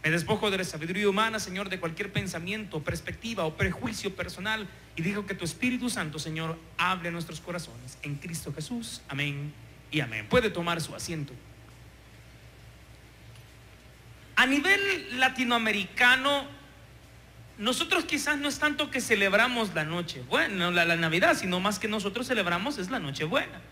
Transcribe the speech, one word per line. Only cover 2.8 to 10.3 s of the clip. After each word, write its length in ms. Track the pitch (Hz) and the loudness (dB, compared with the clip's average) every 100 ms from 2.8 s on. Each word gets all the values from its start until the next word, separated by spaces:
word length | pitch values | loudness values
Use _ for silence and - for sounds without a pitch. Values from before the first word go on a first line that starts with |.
perspectiva 640 | 147 165 - - 226 214 | -4 -6 -6 -8 -6 -2
o 120 | 160 156 | -2 0
prejuicio 580 | 190 - 240 214 196 | 0 0 -4 -4 -6
personal, 540 | 190 185 - 202 220 196 - - - | -6 -8 -6 -4 -4 -4 -14 -14 -4
y 60 | |
dejo 240 | 165 208 202 | -2 -2 -4
que 80 | |
tu 100 | 190 | -4
Espíritu 460 | 165 - 247 247 240 | -6 -2 0 0 -2
Santo, 280 | 208 156 151 | -2 -4 -6
Señor, 400 | 160 160 160 165 - - | -6 -4 -4 -6 -10 -2
hable 320 | 180 185 170 | 0 0 -2
en 60 | |
nuestros 260 | 170 160 151 | -4 -6 -10
corazones. 580 | - 175 - 120 123 - | -8 -8 -8 -14 -16 -10
En 140 | 147 143 | -8 -6
Cristo 360 | 175 165 175 | -6 -8 -8
Jesús. 500 | 143 156 240 226 - - | -8 -6 -6 -6 -12 -8
Amén 440 | 139 143 143 147 - - - - | -4 -4 -4 -8 -12 -20 -20 -4
y 100 | 147 | -2
amén. 260 | 117 110 | -2 -6
Puede 220 | 107 | 2